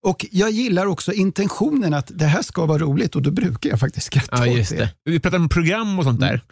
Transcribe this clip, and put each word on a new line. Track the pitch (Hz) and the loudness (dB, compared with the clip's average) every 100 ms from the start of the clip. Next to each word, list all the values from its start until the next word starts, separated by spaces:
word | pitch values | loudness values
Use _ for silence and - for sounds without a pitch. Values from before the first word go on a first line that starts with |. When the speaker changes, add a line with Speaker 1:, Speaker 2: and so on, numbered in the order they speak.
Speaker 1:
Och, | 202 | 0
och | 180 - | -2 -2
jag | 185 214 | 0 2
gillar | 220 247 180 196 | 0 0 0 0
också | 170 - | -2 -4
intentionen | 202 190 175 202 - 262 285 180 | 0 0 0 -4 0 0 0 0
att | 147 135 | -2 -4
det | 175 156 | 0 2
här | 160 | 2
ska | - - 165 | 0 -2 0
vara | 151 | 0
roligt | 160 143 196 143 | 2 0 0 0
och | |
då | 131 | 0
brukar | 151 185 110 - | 0 -2 -2 -2
jag | 123 | 0
faktiskt | 135 - - | 0 -2 -2
skratta | 135 - 123 120 | -2 0 0 2
Speaker 2:
Ja, | |
Speaker 1:
åt | 120 | 2
Speaker 2:
just | 101 | 0
Speaker 1:
det. | - | -2
Speaker 2:
det. | 110 - - | -4 -4 -2
Vi | 165 | 0
pratar | 175 175 | 0 0
om | 165 | 2
program | 175 165 214 220 190 | 2 2 0 -2 0
och | |
sånt | 139 120 | 0 2
där. | - | 0
Speaker 1:
Mm. | 123 - | 0 -6